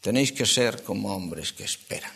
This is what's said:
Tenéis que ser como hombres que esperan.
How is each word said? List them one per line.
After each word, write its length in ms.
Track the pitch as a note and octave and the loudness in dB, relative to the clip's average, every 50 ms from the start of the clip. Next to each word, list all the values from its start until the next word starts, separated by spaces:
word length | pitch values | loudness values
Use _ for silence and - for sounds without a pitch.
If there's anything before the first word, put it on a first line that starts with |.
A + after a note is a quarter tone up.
Tenéis 320 | - G#2+ A2+ B2+ C#3 C3 - | 0 2 4 4 4 2 2
que 120 | - B2 | 2 2
ser 380 | - - C3 A#2+ A#2 A2 - - | 4 6 6 4 4 2 -2 -4
como 320 | - G2+ G2+ G#2 G2+ G2 | -4 -2 -2 -2 -2 -4
hombres 380 | F#2+ F#2 E2 D#2+ D#2+ D#2+ - - | -4 -4 -6 -6 -6 -6 -8 -8
que 100 | - G2 | -6 -6
esperan. 480 | - - - - - - - - - - | -6 -6 -6 -6 -10 -10 -8 -8 -12 -14